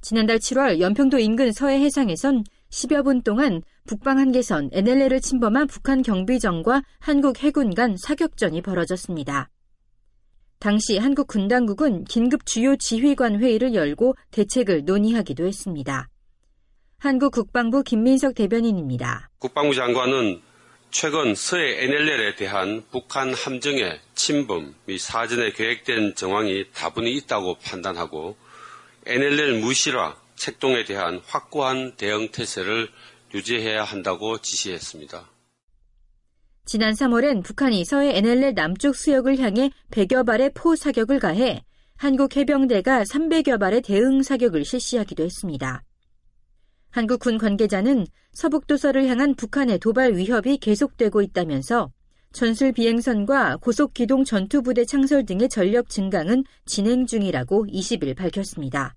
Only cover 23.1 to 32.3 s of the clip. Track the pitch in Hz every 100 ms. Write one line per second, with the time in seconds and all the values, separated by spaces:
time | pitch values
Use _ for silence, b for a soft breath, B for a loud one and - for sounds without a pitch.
23.1 | 139 131 127 - 127 139 139 98 78 _
24.1 | - - 147 131 90 73 76 - 95 -
25.1 | 113 117 120 113 - 113 117 - 117 104
26.1 | - 95 101 107 95 98 - 82 - 117
27.1 | 135 - 117 92 87 - 92 92 87 82
28.1 | 78 82 107 B B B B B B -
29.1 | 123 139 143 147 117 127 131 - 127 85
30.1 | 73 _ - - - 135 127 110 98 87
31.1 | 90 - 147 - 151 131 131 131 120 101
32.1 | 107 110